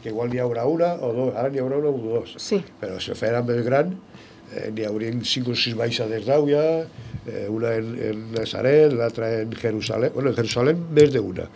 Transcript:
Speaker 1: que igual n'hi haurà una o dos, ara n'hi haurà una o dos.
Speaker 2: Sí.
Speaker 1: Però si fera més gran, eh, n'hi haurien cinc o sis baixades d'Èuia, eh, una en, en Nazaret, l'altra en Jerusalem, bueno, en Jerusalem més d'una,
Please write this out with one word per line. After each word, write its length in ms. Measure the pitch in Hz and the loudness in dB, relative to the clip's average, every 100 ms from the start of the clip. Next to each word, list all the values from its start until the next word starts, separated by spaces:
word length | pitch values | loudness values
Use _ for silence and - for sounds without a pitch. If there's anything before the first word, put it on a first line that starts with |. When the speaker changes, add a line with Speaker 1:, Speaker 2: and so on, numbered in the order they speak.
Speaker 1:
que 80 | 113 | -8
igual 180 | 110 120 | -4 -2
n'hi 80 | 123 | -2
haurà 280 | 123 117 123 | -2 0 0
una 280 | 165 170 170 | 2 0 0
o 120 | 123 | -2
dos, 220 | 117 127 | 0 0
ara 140 | 104 131 | 0 -2
n'hi 100 | 135 | -2
haurà 200 | 127 143 | -2 0
una 100 | 147 | 0
o 100 | 135 110 117 | -2 -2 -2
dos. 140 | 113 - | -4 -10
Speaker 2:
Sí. 260 | - 202 - - | -2 -2 -2 -10
Speaker 1:
Però 200 | 101 95 | -10 -8
si 140 | - | -8
fera 280 | 95 110 120 | -4 0 0
més 220 | 120 120 | 0 0
gran, 300 | 117 135 175 185 - - - - - | 2 2 2 -4 -12 -20 -20 -20 -14
eh, 160 | 107 107 | -8 -6
n'hi 100 | 110 | -4
haurien 400 | 107 107 113 120 | -4 -4 -4 -4
cinc 240 | 104 127 123 | -2 -2 -2
o 60 | |
sis 200 | 120 - | -2 -2
baixades 520 | 113 117 120 110 110 104 | 0 -2 -2 -2 -2 2
d'Èuia, 600 | 147 143 147 156 165 165 - - - 123 | 4 4 4 4 0 -4 -12 -14 -12 -10
eh, 200 | 101 101 | -8 -4
una 240 | 110 117 | -2 0
en, 240 | 113 113 120 | 0 -2 -4
en 320 | 110 107 110 | -4 -4 -6
Nazaret, 600 | 113 110 101 120 147 151 | -6 -4 0 4 6 6
l'altra 480 | 123 117 117 113 113 | 4 0 -2 -2 -2
en 100 | 110 | -4
Jerusalem, 600 | - 117 107 101 110 123 | -4 -2 -2 -2 0 0
bueno, 160 | 123 135 | 0 0
en 60 | 117 | 0
Jerusalem 400 | 113 120 127 170 165 | 0 2 2 2 4
més 180 | 151 147 | 6 8
d'una, 360 | 131 101 185 - | 6 0 -4 -8